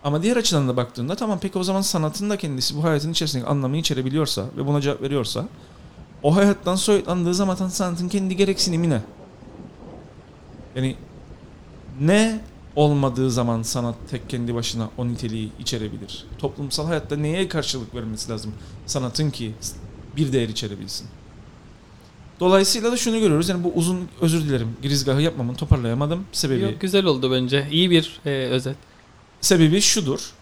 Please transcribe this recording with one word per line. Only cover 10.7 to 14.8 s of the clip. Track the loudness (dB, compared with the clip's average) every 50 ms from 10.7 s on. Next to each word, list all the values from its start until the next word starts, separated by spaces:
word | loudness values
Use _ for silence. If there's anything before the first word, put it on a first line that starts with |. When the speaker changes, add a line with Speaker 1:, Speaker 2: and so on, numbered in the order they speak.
| -6
Speaker 1:
Yani | -2 -2 -2 -2 -6 -12 -18 -18 -20 -18 -18 -20 -20 -20 -20 -20 -20 -20 -20 -20 -20 -16 -16 -6 0
ne | 4 4 6 6 6 4 2 -4 -8 -12 -18 -20 -20 -8 2
olmadığı | 4 4 4 6 4 2 2 2 2 0 2
zaman | 2 2 2 2 0 0
sanat | -2 -2 -2 -2 -2 -2 -4 -6 -10 -10
tek | -8 -8 -8 -6
kendi | -6 -4 -4 -2 -2
başına | -2 -2 -4 -2 -4